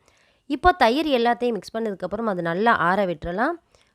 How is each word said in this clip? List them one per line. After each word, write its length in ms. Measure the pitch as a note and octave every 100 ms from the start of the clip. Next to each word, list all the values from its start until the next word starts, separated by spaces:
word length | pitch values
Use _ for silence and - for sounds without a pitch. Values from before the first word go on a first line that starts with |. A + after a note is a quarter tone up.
| _ _ _ _ -
இப்போ 260 | C#4+ F4+
தயிர் 340 | F4+ A#3 C4+ D#4+
எல்லாத்தையும் 460 | B3+ A#3 A#3 A#3+
மிக்ஸ் 240 | G#3 - A3
பண்ணதுக்கப்புறம் 560 | A3 F#3+ F3+ G#3 A3+
அது 100 | F3+
நல்லா 320 | E3+ E3+ A#3 A3
ஆற 300 | E3 F#3+ F#3+
விட்டுறலாம். 480 | D#3 E3 F#3 C4+ E4+ _ _ _